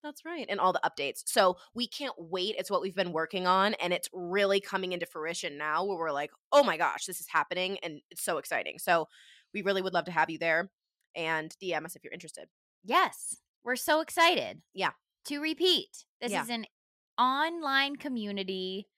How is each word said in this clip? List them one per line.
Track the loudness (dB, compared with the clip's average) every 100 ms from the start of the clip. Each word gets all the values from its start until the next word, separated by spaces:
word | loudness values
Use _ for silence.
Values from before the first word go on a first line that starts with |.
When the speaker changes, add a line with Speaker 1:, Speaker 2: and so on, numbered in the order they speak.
Speaker 1:
That's | -12 -10
right. | -8 -6 -4
And | 2
all | 2
the | 2 0
updates. | -2 -6 -6 0
So | 4 4 4 -8 -10
we | -8
can't | -6 -8 -8
wait. | -6 -2 -2 -4
It's | 0
what | 0
we've | 0 -2
been | 0
working | 0 -2 0 4
on, | 6 4 2
and | 0
it's | -2 -4
really | -8 -2 2 4 4
coming | 2 -4 -2
into | -4 -6
fruition | -6 -6 -4 -6 -6
now | -2 0
where | 0 -2
we're | -2
like, | -2 -4 _ _
"Oh | 6
my | 6 2
gosh, | 0 0 -6
this | -10
is | 0
happening," | 0 0 -2 -2 -4
and | -8 -10 _
it's | -8
so | -2 -2
exciting. | -2 -4 -4 -6
So | 2 2 2 -10 -20 -20 _
we | -4
really | 0 0
would | 0
love | -2 0
to |
have | 0 0
you | 0
there, | 0 2 0 _ _ _ _ -6
and | -2 -2 -4 -10
D | -4
M | -4 -6
us | -14
if | -14
you're |
interested. | -14 -14 -16 -20 _ _ _ 0
Speaker 2:
Yes. | 2 2 -2 -12 -14 _ _ -6
We're | -4
so | 2 2
excited. | 2 4 4 4 -2 -10 _
Speaker 1:
Yeah. | -2 -2 -2 _ _ -10
Speaker 2:
To | -4
repeat, | -4 2 4 4 0 -16 _ _
this | -4
Speaker 1:
Yeah. | -4
Speaker 2:
is | -2
an | -6 -8 _ _ _ _ 2
online | 2 4 0 -2 0 2 2 -2
community | -6 -4 -4 -4 -4 -4 -4 -6 -10